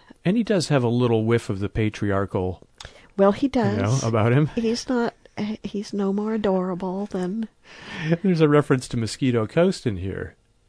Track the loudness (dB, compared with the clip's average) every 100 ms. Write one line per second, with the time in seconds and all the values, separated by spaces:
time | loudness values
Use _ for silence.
0 | -20 -8 -2 0 0 0 2 2 2 2
1 | 2 2 2 0 0 -4 -4 -2 -2 -2
2 | -2 0 0 -2 -2 -6 -12 -20 -20 -20
3 | -10 2 2 4 0 0 0 0 0 0
4 | 0 2 4 4 2 0 -2 -2 -2 -2
5 | -2 -6 -14 -8 -8 -8 -8 -8 -6 -4
6 | -2 -2 -2 -2 0 0 -2 -4 -6 -6
7 | -6 -6 -4 -6 -8 _ -20 -20 -16 -8
8 | -2 0 2 4 6 4 4 0 0 -4
9 | -4 -2 0 0 0 2 2 2 -4 -4
10 | -6 -6 -10 -12 _ _